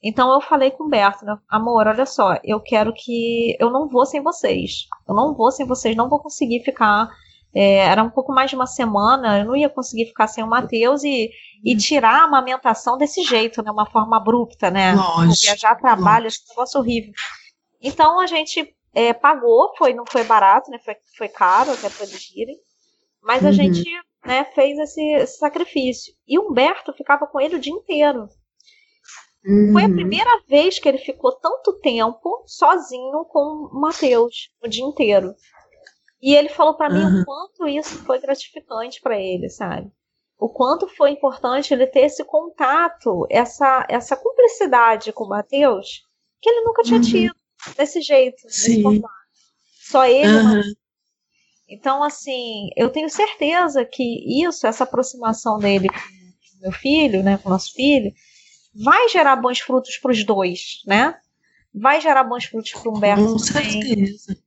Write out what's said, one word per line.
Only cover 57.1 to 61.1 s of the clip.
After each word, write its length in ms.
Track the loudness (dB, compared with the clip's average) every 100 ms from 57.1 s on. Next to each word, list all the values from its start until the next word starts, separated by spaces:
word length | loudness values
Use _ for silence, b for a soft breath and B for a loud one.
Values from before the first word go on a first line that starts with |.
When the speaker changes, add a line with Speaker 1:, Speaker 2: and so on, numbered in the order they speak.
| 0
Speaker 1:
né, 140 | 0 -2
com 120 | -2
o 20 |
nosso 220 | -4 -4
filho, 380 | -2 2 2 0 -10 b b b b b
vai 360 | -6 2 4 4
gerar 260 | 4 4 2
bons 240 | 0 -4
frutos 380 | -2 -4 -4 -8
pros 260 | -2 -2
dois, 580 | 0 -2 -2 -6 -14 -16 -2
né? 300 | 0 0